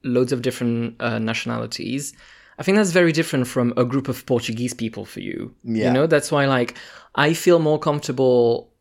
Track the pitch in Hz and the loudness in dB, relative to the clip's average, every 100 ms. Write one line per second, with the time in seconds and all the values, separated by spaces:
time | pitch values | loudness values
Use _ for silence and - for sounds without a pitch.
0 | 135 123 127 131 127 - 120 117 117 - | 0 0 2 0 -2 -2 -2 -2 -4 -6
1 | 117 113 110 113 120 117 113 - - 135 | -4 -2 -4 -4 -6 -6 -8 -8 -6 -6
2 | 139 - - - - - 151 202 202 175 | -8 -14 -20 -20 -20 -6 0 2 4 4
3 | 170 156 160 135 123 131 120 123 123 135 | 4 2 0 -2 0 0 0 0 0 -2
4 | 135 120 - 123 117 113 123 - 113 107 | -4 -8 -2 -2 -2 -6 -6 -6 -8 -8
5 | 104 98 98 - 117 _ 120 110 113 127 | -14 -12 -10 -10 -12 _ -4 0 2 2
6 | 160 151 - 147 139 131 120 - - - | 4 2 2 0 2 0 -2 -6 -20 -20
7 | - - 147 165 - 170 151 151 156 147 | -8 0 0 2 4 4 4 0 0 -2
8 | - 131 131 123 117 117 - _ | -4 0 4 4 4 2 -6 _